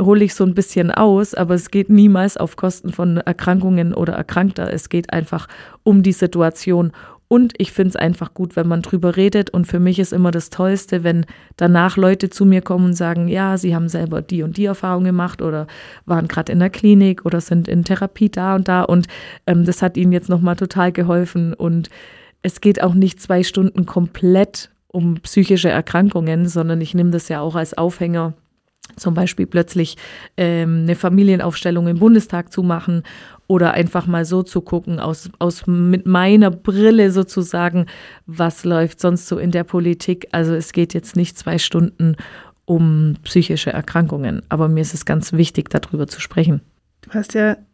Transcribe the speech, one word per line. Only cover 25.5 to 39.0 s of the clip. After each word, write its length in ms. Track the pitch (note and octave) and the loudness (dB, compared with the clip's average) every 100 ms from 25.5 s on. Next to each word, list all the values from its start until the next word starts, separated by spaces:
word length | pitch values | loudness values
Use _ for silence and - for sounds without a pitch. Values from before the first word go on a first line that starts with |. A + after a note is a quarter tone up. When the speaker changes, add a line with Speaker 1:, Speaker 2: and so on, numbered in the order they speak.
| F#3+ E3+ | 2 2
Speaker 1:
Erkrankungen, 800 | C#3 E3 E3+ G3 F3+ D#3+ D#3+ F3 | 0 -2 0 2 0 -2 0 -2
sondern 320 | E3+ E3 E3 | -2 -2 -2
ich 140 | D#3 | -2
nehm 180 | F3 F3 | 0 0
das 160 | E3+ - | 0 -4
ja 140 | D3+ | -6
auch 120 | D3+ | -4
als 240 | E3 D#3+ - | -4 -6 -2
Aufhänger, 540 | E3+ F3 E3+ E3+ E3 D#3 _ _ _ _ - - | -4 -2 -4 -2 -4 -8 _ _ _ _ -20 -8
zum 180 | F3+ | -4
Beispiel 320 | E3 F3+ - F#3 | -2 -2 -4 -2
plötzlich, 500 | F3 E3+ E3+ D#3+ - - - - - | -2 -2 -2 -4 -6 -20 -20 -12 -4
ähm, 440 | F3 E3+ E3 E3 | -2 -2 -2 0
eine 140 | E3 E3+ | 0 -2
Familienaufstellung 920 | F3+ F#3+ G3+ F#3 F3 E3 F3 F3 E3+ | 2 4 4 2 -2 -4 -4 -2 0
im 140 | E3+ | 2
Bundestag 520 | G#3+ A3+ G#3+ F3 E3+ | 6 4 2 -6 -6
zu 120 | - | -4
machen 400 | F3+ E3+ - E3+ - - - - - | -2 -2 -2 -4 -6 -14 -20 -14 -2
oder 260 | F#3 E3+ | 2 2
einfach 340 | - E3+ F3+ E3+ | 2 0 -2 -2
mal 180 | E3+ | -2
so 180 | E3 F#3 | -2 -2
zu 180 | F#3 F3+ | -2 -6
gucken, 400 | - F3 F3 E3 | -4 -6 -4 -6
aus, 300 | - D#3 F3 - | -6 -8 -12 -6
aus, 280 | F3 F3 - | -4 -2 -2
mit 400 | F3 F3 F3+ F#3 | 2 2 2 2
meiner 440 | F#3 F#3 G#3+ G3+ | 2 6 6 6
Brille 600 | F3 - G3 G#3+ A3+ G3 | 2 -2 2 4 4 4
sozusagen, 760 | F#3+ F#3+ - F3 F3 F3 F3 E3+ - - - - | 2 -2 -4 -4 -4 -2 -2 -2 -8 -20 -20 -12
was 380 | E3 E3 - | -4 -4 -2
läuft 360 | F3 E3+ E3 - | -2 0 0 -2